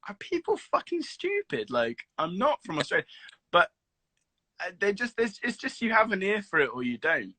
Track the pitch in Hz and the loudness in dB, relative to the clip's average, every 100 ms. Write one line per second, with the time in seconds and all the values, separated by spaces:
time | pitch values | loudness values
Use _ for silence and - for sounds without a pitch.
0 | - 202 - 349 381 415 - - - 349 | -14 -14 -4 -4 0 -2 0 -2 -2 -6
1 | - - 359 403 403 127 - 123 117 120 | -6 -6 -4 -4 -2 -4 -2 0 0 -4
2 | - - 160 180 269 285 - 151 - 165 | -12 -6 -4 0 0 0 -4 -4 0 -2
3 | - - - - _ 175 - _ _ _ | -4 -16 -20 -20 _ 4 4 _ _ _
4 | _ _ _ _ _ _ 180 180 202 208 | _ _ _ _ _ _ -10 0 0 0
5 | 240 - 226 - 247 233 - - 233 220 | -4 0 -2 0 -6 -4 -8 -4 2 4
6 | 220 196 190 208 202 160 135 123 123 120 | 4 2 0 0 0 2 2 2 -4 -2
7 | 156 156 98 | 0 0 -2